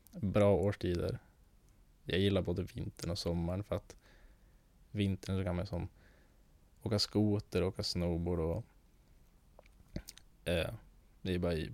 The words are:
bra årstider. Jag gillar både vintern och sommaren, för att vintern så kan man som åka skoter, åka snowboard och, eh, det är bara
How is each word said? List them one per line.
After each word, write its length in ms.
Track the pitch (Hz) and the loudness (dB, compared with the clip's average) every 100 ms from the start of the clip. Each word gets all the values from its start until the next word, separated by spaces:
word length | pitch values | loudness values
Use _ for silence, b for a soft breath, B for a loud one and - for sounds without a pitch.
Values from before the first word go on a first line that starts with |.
| b | b
bra 440 | 180 98 104 101 85 | -4 0 4 6 6
årstider. 640 | 101 - 92 87 92 117 - - - - - - - - | 2 0 -2 0 -2 -4 -10 -20 -20 -20 -20 -20 -20 -16
Jag 160 | - 92 | -4 2
gillar 220 | 98 95 | 4 2
både 220 | 90 90 | 0 -2
vintern 480 | 90 - 92 - 82 | -4 -6 -8 -6 -6
och 80 | 87 | -4
sommaren, 440 | 87 85 85 92 | -2 0 -2 -4
för 120 | - 92 | -4 -6
att 200 | - - b b b b b b b - - | -6 -20 b b b b b b b -20 -10
vintern 460 | 104 98 95 - 95 | -2 0 0 -2 -2
så 60 | |
kan 120 | 92 87 | 0 -2
man 120 | 98 | -4
som 220 | 87 90 b b b b b b - - - | -6 -8 b b b b b b -20 -20 -10
åka 160 | - 104 | -2 0
skoter, 640 | - 104 107 104 - 90 | 0 2 2 2 0 0
åka 200 | 87 - | 0 -2
snowboard 560 | - - 87 85 87 85 | -4 0 0 0 0 0
och, 260 | 80 85 - - - - - - - - - - - - - - - - - - 80 | 0 -2 -6 -18 -20 -20 -20 -20 -20 -20 -20 -20 -20 -20 -12 -12 -12 -20 -20 -8 -2
eh, 280 | 87 - 113 - - - - | 0 0 -6 -14 -20 -20 -8
det 120 | 95 | -2
är 60 | 90 | 0
bara 160 | 87 80 - | 2 0 -2